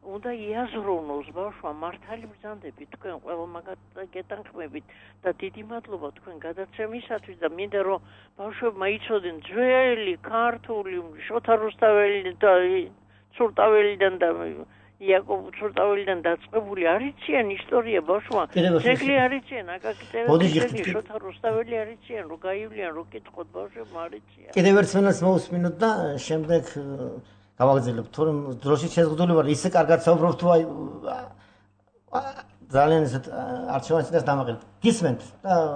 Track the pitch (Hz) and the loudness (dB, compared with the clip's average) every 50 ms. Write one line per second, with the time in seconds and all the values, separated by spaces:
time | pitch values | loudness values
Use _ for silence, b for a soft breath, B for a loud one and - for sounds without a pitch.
0 | _ 196 196 208 208 247 240 233 214 208 214 233 247 233 - 226 202 202 185 165 | _ -12 -14 -10 -10 -10 -10 -8 -8 -8 -6 -6 -6 -6 -8 -8 -4 -2 -2 -2
1 | 160 147 143 147 139 - - 170 190 208 - - - 165 147 151 160 175 175 175 | -4 -6 -8 -8 -10 -10 -10 -10 -10 -10 -10 -10 -12 -12 -10 -8 -10 -12 -12 -14
2 | - 196 220 226 220 214 208 _ - 208 214 202 185 151 - - 147 _ - - | -16 -16 -16 -14 -16 -20 -20 _ -16 -16 -16 -16 -18 -20 -20 -20 -20 _ -20 -16
3 | - 190 175 139 _ - 175 170 165 175 175 170 170 185 190 196 _ _ _ 185 | -14 -14 -14 -14 _ -10 -10 -10 -10 -12 -14 -16 -14 -16 -18 _ _ _ _ -16
4 | 190 180 _ 185 185 _ 202 202 202 - - - 165 147 135 151 - _ b b | -16 -14 _ -16 -12 _ -14 -14 -14 -18 -16 -14 -14 -12 -14 -16 -16 _ b b
5 | b b b b - 185 175 _ - 190 190 214 214 214 233 233 233 - 202 175 | b b b b -6 -6 -6 _ -10 -12 -12 -14 -16 -14 -14 -14 -12 -12 -12 -12
6 | 151 143 - - _ 190 175 151 143 160 170 190 190 185 _ - 220 214 226 247 | -12 -12 -14 -16 _ -20 -18 -14 -12 -12 -10 -10 -12 -14 _ -10 -10 -8 -8 -12
7 | 226 - 240 208 - - 190 170 165 156 160 170 196 208 202 202 190 190 196 180 | -10 -8 -10 -10 -10 -12 -12 -6 -6 -4 -4 -4 -10 -4 -2 -2 0 0 -2 -4
8 | b b b b b b b - 202 214 208 - 247 233 208 190 190 196 214 214 | b b b b b b b -12 -12 -12 -10 -4 -4 -4 -2 -2 -4 -4 -4 -4
9 | - - 226 208 180 175 165 156 156 - 185 220 247 254 254 254 262 254 240 226 | -4 -2 -4 -2 -2 -4 -10 -10 -14 -8 -2 0 2 4 4 4 4 4 2 0
10 | 214 190 175 160 - - 220 226 233 240 233 233 - - 233 214 202 190 185 180 | -2 -4 -4 -6 -6 -4 -2 0 0 0 -2 -4 -8 -8 -6 -6 -6 -6 -8 -8
11 | 170 165 156 156 - - 214 233 220 - 226 220 214 214 202 - 233 220 214 208 | -10 -12 -16 -16 -12 -6 -6 -4 2 4 2 4 2 -2 -2 2 4 6 6 6
12 | 208 202 202 202 190 185 175 - - 202 185 180 180 180 185 190 170 - - _ | 4 4 2 0 -4 -6 -2 4 6 8 8 8 6 4 0 0 -2 -4 -12 _
13 | b b b b b b _ - 240 220 196 - 202 220 214 214 208 208 202 190 | b b b b b b _ 0 0 0 4 4 6 6 6 6 6 4 2 2
14 | 196 190 185 185 175 170 165 170 170 165 151 147 160 b b b b b b b | 2 2 2 2 0 0 0 -2 -6 -8 -8 -10 -14 b b b b b b b
15 | 196 196 190 185 196 202 202 190 185 190 180 - 208 208 196 - 196 208 202 202 | 2 2 2 2 2 0 -6 -6 -6 -10 -12 -8 -8 -6 -2 0 2 2 2 0
16 | 202 190 190 175 156 170 170 165 - - - 220 214 202 202 190 175 165 175 208 | 0 -2 -4 -2 0 -2 -2 -2 -6 -6 -4 -4 -4 -4 -6 0 2 2 2 2
17 | 254 285 285 - - - 302 269 233 202 196 190 - - - 247 226 226 220 185 | 0 -6 -8 -10 -6 -2 0 0 0 0 -4 -8 -6 0 0 0 0 2 -2 -2
18 | 160 156 185 214 - - - 208 165 - - 180 170 185 170 160 - 240 254 247 | 0 0 -2 -2 -2 -2 -2 -2 -2 0 0 0 2 4 2 2 4 2 2 2
19 | 277 269 277 269 254 254 269 269 247 - 285 240 196 175 175 185 - 220 214 - | 2 2 2 4 4 2 0 -4 -8 -10 -12 -12 -10 -10 -12 -8 -8 -8 -10 -10
20 | - - - - - - 151 165 180 180 151 160 - - - 220 180 185 180 220 | -12 -10 -6 -4 2 4 4 4 4 4 4 2 0 0 -2 -4 -4 -4 -4 -4
21 | 220 - 214 220 196 190 180 - - 226 220 220 233 226 233 226 214 214 233 214 | -6 -6 -12 -12 -12 -12 -14 -6 -4 -2 -2 -2 -4 -4 -6 -6 -6 -8 -12 -20
22 | _ - 247 220 185 156 160 160 165 185 190 202 214 220 214 214 196 170 156 160 | _ -12 -12 -10 -10 -10 -14 -10 -8 -8 -6 -6 -8 -10 -10 -8 -8 -8 -8 -10
23 | 170 - - - 202 - - - 175 160 - 180 196 202 _ 233 226 208 180 165 | -12 -12 -16 -18 _ -16 -16 -16 -16 -14 -12 -12 -12 -12 _ -16 -16 -14 -12 -12
24 | 165 170 - - _ _ _ _ - - - 190 175 190 196 202 196 196 - 190 | -12 -12 -14 -16 _ _ _ _ -20 -6 0 4 6 6 6 6 6 4 2 2
25 | 196 196 175 - 170 185 190 170 - - 175 175 175 175 165 - 220 226 220 - | 4 4 2 4 4 4 4 2 0 -2 -4 -2 -2 -2 0 0 0 0 2 0
26 | - 151 143 143 - - 160 160 156 151 170 165 - - - 147 143 139 139 139 | -2 -4 -4 -6 -4 -4 -2 -2 0 2 2 2 2 0 -10 -10 -8 -8 -8 -8
27 | 127 127 - 123 127 b b b b b b _ 123 135 139 135 120 123 117 113 | -8 -10 -10 -12 -16 b b b b b b _ 4 4 4 4 2 0 -4 -6
28 | 110 - - - 156 160 151 147 143 139 127 117 - 135 151 135 123 165 - 170 | -8 -10 -4 -2 0 0 0 -2 -4 -6 -10 -6 2 2 2 2 2 0 4 4
29 | 170 156 156 151 180 175 170 160 143 139 151 135 - 185 - 175 160 143 165 165 | 4 4 4 2 2 4 6 4 4 4 2 0 0 2 4 4 6 6 4 6
30 | - 170 170 160 160 175 160 - 170 175 175 165 165 160 147 151 151 131 - - | 6 4 6 6 4 2 2 2 4 6 6 6 4 2 -6 -8 -10 -10 -12 -10
31 | - - - - - - - b b b b b b b b _ _ _ _ _ | -8 -8 -8 -8 -10 -14 -18 b b b b b b b b _ _ _ _ _
32 | _ _ - - 277 269 269 - - _ _ _ - - 127 135 143 151 160 160 | _ _ -8 -8 -8 -8 -14 -14 -18 _ _ _ -18 0 4 4 6 6 6 4
33 | 156 131 117 135 127 - - - 127 127 127 - - - - - - - 160 165 | 4 2 -2 -6 -8 -8 -10 -10 -8 -8 -8 -8 -6 -4 -4 -4 0 2 0 0
34 | 151 - 170 165 - 147 139 139 131 120 117 113 - - - _ - 233 - - | 0 2 0 0 2 2 0 0 0 -4 -6 -8 -10 -20 -16 _ 2 2 2 4
35 | 180 143 120 120 - - - - - 196 185 170 160 151 143 | 2 0 0 -2 -6 -18 -20 -10 0 2 2 4 2 2 -2